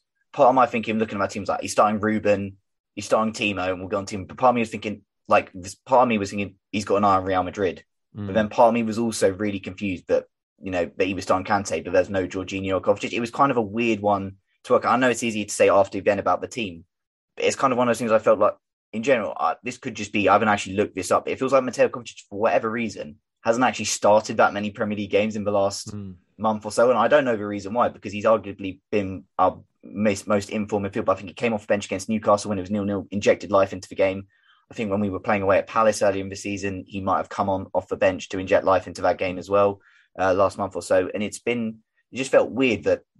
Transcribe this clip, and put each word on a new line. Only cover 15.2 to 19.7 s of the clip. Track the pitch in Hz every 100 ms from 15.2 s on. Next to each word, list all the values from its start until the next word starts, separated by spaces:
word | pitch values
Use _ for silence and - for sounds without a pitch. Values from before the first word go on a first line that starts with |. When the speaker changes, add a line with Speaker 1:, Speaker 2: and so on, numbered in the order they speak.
Speaker 1:
easy | 117 107
to | 104
say | - 98
after | 95 95 101
you've | 104
been | 101
about | 95 90
the | 90
team, | 123 101 85 - _ _ _ _ -
but |
it's | 104
kind | - 131
of | 120
one | 120
of |
those | 113
things | 117
I | 110
felt | 117 104
like, | 104 - _ _ _
in | 110
general, | 127 120 90 -
uh, | 80 -
this | 120